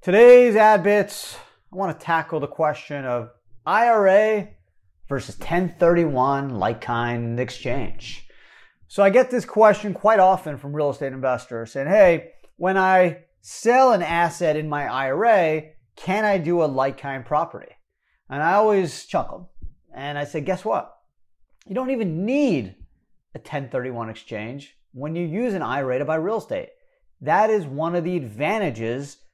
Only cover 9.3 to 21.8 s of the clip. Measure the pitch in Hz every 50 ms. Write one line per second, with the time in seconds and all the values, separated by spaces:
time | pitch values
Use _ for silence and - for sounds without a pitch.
9.3 | 247 247 - - - 208 220 214 202 - - 208 185 - - 208 220 208 185 185
10.3 | 190 180 - 160 147 123 120 139 143 151 151 147 135 - 143 135 131 135 131 131
11.3 | 127 123 - - 123 113 113 113 - 143 135 147 185 220 202 185 170 156 - -
12.3 | _ - - - _ _ 170 185 190 190 190 190 190 185 185 175 156 - _ _
13.3 | _ _ _ - - - - 220 240 262 262 262 233 196 175 151 165 170 175 170
14.3 | 160 - 175 160 151 151 156 156 151 147 143 123 113 131 135 131 131 160 214 233
15.3 | 226 202 175 160 156 156 151 - _ - _ _ _ - - - 190 208 220 214
16.3 | 202 190 160 156 175 170 160 151 135 131 135 139 135 - - 139 135 135 120 -
17.3 | 151 147 165 160 - - - - - _ _ _ _ _ _ _ _ _ _ _
18.3 | 131 139 151 165 180 202 214 220 208 196 185 160 - - - - - 160 127 -
19.3 | - - 180 - _ - - - - _ _ _ - 123 135 143 147 143 147 143
20.3 | - 165 143 151 185 175 - 220 220 196 - - - _ _ _ _ _ _ _
21.3 | _ _ _ _ _ _ _ - 190 233